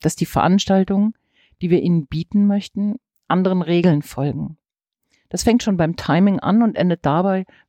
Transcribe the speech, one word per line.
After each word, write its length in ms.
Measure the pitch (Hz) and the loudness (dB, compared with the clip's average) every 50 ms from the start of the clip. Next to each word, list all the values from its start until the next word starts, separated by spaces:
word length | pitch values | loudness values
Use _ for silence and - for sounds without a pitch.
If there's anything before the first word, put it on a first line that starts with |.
dass 160 | - 156 - - | -4 -4 -2 -2
die 80 | 170 | -6
Veranstaltungen, 880 | - - - - 165 185 196 - - 196 190 190 - 196 196 202 220 226 _ _ _ _ _ _ _ _ - | -4 0 0 2 2 2 2 2 2 2 2 2 0 0 0 0 -2 -2 _ _ _ _ _ _ _ _ -8
die 80 | - 170 | -2 0
wir 120 | 175 170 | 0 2
ihnen 240 | - 175 170 170 147 | 2 2 0 0 -2
bieten 400 | - - 156 170 _ - 208 202 | -4 -6 -8 -6 _ 0 0 2
möchten, 520 | 202 202 202 196 - - 196 202 208 214 - _ _ _ _ _ - | 2 0 0 -4 -6 -8 -6 -4 -4 -6 -8 _ _ _ _ _ -2
anderen 320 | 165 180 185 190 185 185 | -2 0 2 0 0 0
Regeln 400 | 175 156 175 175 170 180 156 147 | 0 0 0 2 2 2 2 0
folgen. 560 | 143 - - - 139 147 - 139 156 - 156 _ _ _ _ _ _ _ _ _ _ _ _ _ _ _ | -2 -6 -8 -6 -4 -4 -4 -6 -8 -10 -12 _ _ _ _ _ _ _ _ _ _ _ _ _ _ _
Das 140 | - 185 - | -8 -4 0
fängt 200 | 240 220 240 - | 2 2 2 0
schon 140 | 226 196 170 | 0 0 0
beim 180 | 165 156 170 | 0 -2 -2
Timing 460 | - - - 143 170 190 202 196 - | -4 -4 -2 0 2 2 2 2 0
an 200 | - - 196 226 | -2 0 2 2
und 140 | 233 220 170 | 2 0 0
endet 300 | - 175 180 170 - - | 0 0 0 0 0 0
dabei, 400 | 143 143 160 180 196 190 190 185 _ _ _ _ | 0 0 0 0 0 -2 -2 -4 _ _ _ _